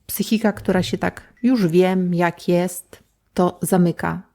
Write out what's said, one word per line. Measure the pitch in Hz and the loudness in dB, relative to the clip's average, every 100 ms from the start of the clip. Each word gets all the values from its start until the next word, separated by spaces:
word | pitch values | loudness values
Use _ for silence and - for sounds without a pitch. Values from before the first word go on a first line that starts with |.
| - | -12
psychika, | - 196 214 214 | -6 -2 0 0
która | 202 - 185 | -2 -2 0
się | 185 185 | 0 -4
tak: | 180 - - - | -6 -8 -18 -4
„Już | 240 254 175 | 0 2 2
wiem, | 170 185 185 180 | 4 4 2 0
jak | 175 175 165 - | 0 -2 -2 0
jest”, | 175 180 - - - _ _ _ | 0 0 -6 -16 -20 _ _ _
to | - 180 - | 0 0 0
zamyka | 175 190 175 160 170 170 - | 0 2 2 0 -6 -6 -10